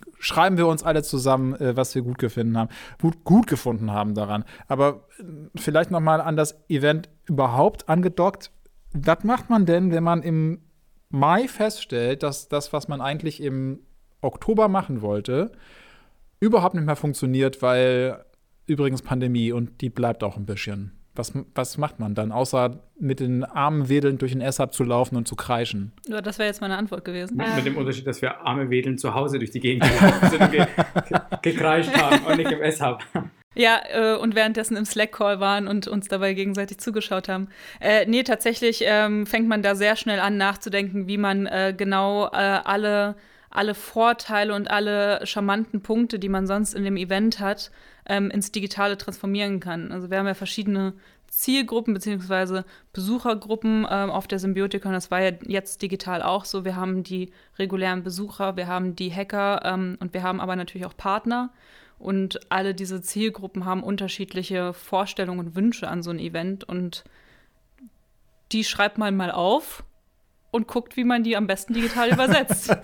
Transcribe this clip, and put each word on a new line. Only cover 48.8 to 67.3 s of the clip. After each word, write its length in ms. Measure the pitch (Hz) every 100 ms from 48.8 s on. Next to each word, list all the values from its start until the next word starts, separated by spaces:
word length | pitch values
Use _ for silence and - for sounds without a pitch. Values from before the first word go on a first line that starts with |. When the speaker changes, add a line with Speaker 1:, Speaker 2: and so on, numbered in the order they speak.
| 202 196
Speaker 2:
transformieren 600 | - 190 196 202 202 190
kann. 320 | 175 165 165
Also 180 | 185 180
wir 80 | 190
haben 80 | 196
ja 60 |
verschiedene 600 | 190 190 - 208 196 190 196 - _ -
Zielgruppen 680 | - - 269 240 233 233
beziehungsweise 680 | 196 208 202 185 185 185 190 185 - _
Besuchergruppen, 920 | - 190 240 240 214 208 220 220 220 214
ähm, 200 | 196 196
auf 160 | 190 190
der 120 | 190
Symbiotikon. 540 | 190 190 196 202 196
Das 180 | 185 -
war 100 | 180
ja 100 | 190 175 -
jetzt 360 | 190 190 -
digital 420 | 196 190 190 175
auch 220 | - 196 190
so. 180 | 196
Wir 140 | 185 185
haben 260 | 185 185
die 280 | 180 185 185 - _ -
regulären 420 | 190 190 185 180
Besucher, 540 | 180 180 208 - 196 180
wir 120 | 175
haben 280 | 180 185 175
die 180 | 180
Hacker, 480 | 180 196 208 202 202 -
ähm, 320 | 185 185 180
und 140 | 180
wir 100 | 185
haben 160 | 185 185
aber 160 | 185 185
natürlich 320 | 175 185 180
auch 80 | -
Partner. 540 | 196 208 233 240 254 - _ - - -
Und 520 | - 190 190 - -
alle 220 | 190 196
diese 260 | 185 190 190
Zielgruppen 640 | 175 208 220 214 190 190 185
haben 180 | 185
unterschiedliche 880 | 190 196 190 - 196 185 180 190 180
Vorstellungen 640 | 175 - 196 202 - 180 180
und 160 | 170 170
Wünsche 320 | 226 226 -
an 140 | 175
so 80 | 170
ein 80 | 170
Event. 460 | 170 170 180 196
Und 400 | - 180 180 - - _ _